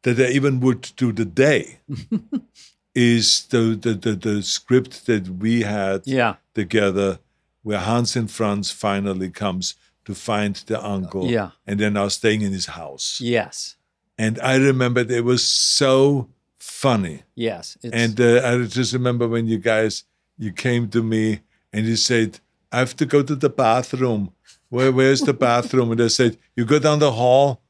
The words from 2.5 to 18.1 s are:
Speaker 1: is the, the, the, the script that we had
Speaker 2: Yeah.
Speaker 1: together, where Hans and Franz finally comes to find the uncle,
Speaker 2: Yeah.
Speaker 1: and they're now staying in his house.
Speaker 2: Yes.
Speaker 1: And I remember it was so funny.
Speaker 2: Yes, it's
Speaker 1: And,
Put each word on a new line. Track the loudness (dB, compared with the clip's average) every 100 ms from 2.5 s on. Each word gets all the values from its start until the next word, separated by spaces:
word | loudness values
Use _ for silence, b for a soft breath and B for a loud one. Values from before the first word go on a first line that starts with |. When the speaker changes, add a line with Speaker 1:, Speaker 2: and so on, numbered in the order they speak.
| _ B _ _
Speaker 1:
is | 2 4 4 2 -2 0
the, | 0 0 0
the, | -4
the, | -4 -4
the | -4 -4 -4
script | -4 -8 0 0 0 -12 -2
that | -2 -2
we | -6 -2 0
had | 0 -2 -2 -4 -2
Speaker 2:
Yeah. | 0 0 -2 _
Speaker 1:
together, | -6 0 2 2 2 -2 -2 _ _ _ _
where | -6 -4
Hans | 0 0 0 -2
and | -6
Franz | -2 -2 -2 -6
finally | -6 -2 -2 -2 -4 -6
comes | -4 -4 -4 -6 -10 _ _
to | -14
find | -12 -4 -2 -2 -6 -6
the | -6
uncle, | -4 -6 -6 -4 -2
Speaker 2:
Yeah. | -2 -4 _ -8
Speaker 1:
and | -2
they're | 0
now | 0 -2
staying | 0 0 2
in | -2
his | -4 -8
house. | -10 -14 -10 -8 -6
Speaker 2:
Yes. | -2 -2 -2 -10 -14 -16 _ _ _ -4
Speaker 1:
And | -2 -2
I | 0 2
remember | 2 2 2 0
it | 0 0
was | 2 0
so | 0 0 0 0 2 4 4 2 -4 _ _ _
funny. | -18 -4 0 0 -2 -8 _
Speaker 2:
Yes, | -6 -6 -6 -14 -14
it's | -6
Speaker 1:
And, | 0 0